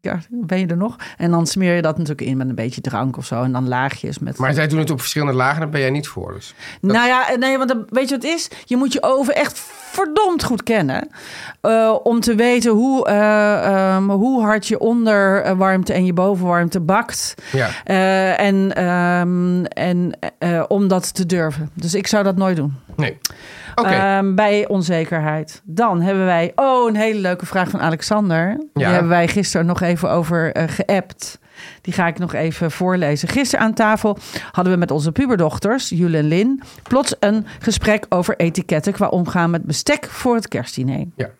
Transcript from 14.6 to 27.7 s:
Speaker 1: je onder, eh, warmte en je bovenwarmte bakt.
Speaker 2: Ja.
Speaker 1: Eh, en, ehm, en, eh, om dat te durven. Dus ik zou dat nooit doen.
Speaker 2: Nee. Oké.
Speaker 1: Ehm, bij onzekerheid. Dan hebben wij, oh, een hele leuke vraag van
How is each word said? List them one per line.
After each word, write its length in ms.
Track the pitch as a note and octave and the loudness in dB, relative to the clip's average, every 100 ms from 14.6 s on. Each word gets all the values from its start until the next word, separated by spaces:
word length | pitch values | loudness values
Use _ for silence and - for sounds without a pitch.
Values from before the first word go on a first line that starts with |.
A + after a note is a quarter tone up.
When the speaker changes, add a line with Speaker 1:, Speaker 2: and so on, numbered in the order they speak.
| G3 | 0
Speaker 1:
je 120 | A3 | 0
onder, 640 | - A#3+ A3+ G#3 G3 G3 | 0 2 2 4 4 2
eh, 160 | - F#3 | 2 2
warmte 360 | F#3+ F#3+ F3+ | 2 2 0
en 120 | D#3 F#3 | 0 2
je 80 | |
bovenwarmte 680 | F3 F#3 G3 F3+ F3 E3+ F#3 | 2 2 2 2 2 2 0
bakt. 540 | D#3+ G3 A#3 - - - - | 0 0 0 -6 -8 -10 -6
Speaker 2:
Ja. 180 | C3+ A2+ - | -2 -2 -4
Speaker 1:
Eh, 560 | - F#3+ F#3+ F#3+ F#3+ F3+ | -2 2 2 2 2 2
en, 360 | G3+ G3 G3 - | 2 2 2 0
ehm, 880 | F3+ F3+ F3 F3 F3 F3+ F3+ F3+ F3+ | 0 2 2 2 2 2 2 0 -2
en, 460 | - F3 F3+ F3 - - _ | -2 -2 0 -2 -4 -10 _
eh, 260 | F3 E3+ - | -2 0 0
om 200 | G3 G3 | 2 2
dat 260 | F#3 F3+ | 2 -2
te 120 | - F3+ | -4 -2
durven. 440 | F3+ D#3+ C#3+ D3+ | 0 0 -2 -8
Dus 200 | - E3+ | -6 -4
ik 140 | G3 G3 | -2 0
zou 160 | G#3+ | 2
dat 120 | G3 F#3 | 2 2
nooit 200 | F#3+ F3 | 0 0
doen. 180 | C#3+ C3+ - - | -2 -4 -10 -4
Speaker 2:
Nee. 220 | C#3 - - - - - - - | -4 -4 -12 -14 -20 -20 -2 0
Oké. 120 | G#3+ | 2
Speaker 1:
Ehm, 460 | F#3+ G3 G3 G3 F#3+ | 2 4 2 2 2
bij 320 | G#3+ G#3 G#3 | 4 2 2
onzekerheid. 960 | G3 E3+ E3+ D#3+ E3 D3+ D#3 D#3 - G3 | 0 0 0 0 -2 -2 -2 -6 -14 -10
Dan 360 | E3 A#3 F3 | -2 0 2
hebben 240 | F3 G3 F#3 | 0 2 2
wij, 260 | F3 E3+ - | 2 0 2
oh, 320 | C4+ B3+ A#3+ | 2 4 2
een 60 | G#3+ | 2
hele 240 | A3 G#3+ | 0 0
leuke 260 | F#3 F3+ F3+ | -2 -2 -4
vraag 240 | F#3+ | -2
van 100 | F#3 | -2